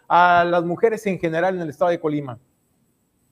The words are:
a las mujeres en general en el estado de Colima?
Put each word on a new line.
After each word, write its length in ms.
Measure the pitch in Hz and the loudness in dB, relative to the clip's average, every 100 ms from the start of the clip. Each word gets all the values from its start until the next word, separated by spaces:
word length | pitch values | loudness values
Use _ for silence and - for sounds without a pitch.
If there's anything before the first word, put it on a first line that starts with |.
| - | 0
a 380 | 165 180 175 175 | 4 6 4 2
las 180 | 175 | 0
mujeres 420 | 170 170 226 214 202 | -2 -2 -2 -2 -6
en 120 | 180 | -4
general 360 | 170 160 185 185 | -4 -2 -2 -4
en 60 | |
el 80 | 160 | -8
estado 200 | - 180 | -4 -2
de 80 | 175 | -2
Colima? 400 | 160 147 139 113 _ _ _ _ _ _ _ _ _ | -4 -6 -8 -14 _ _ _ _ _ _ _ _ _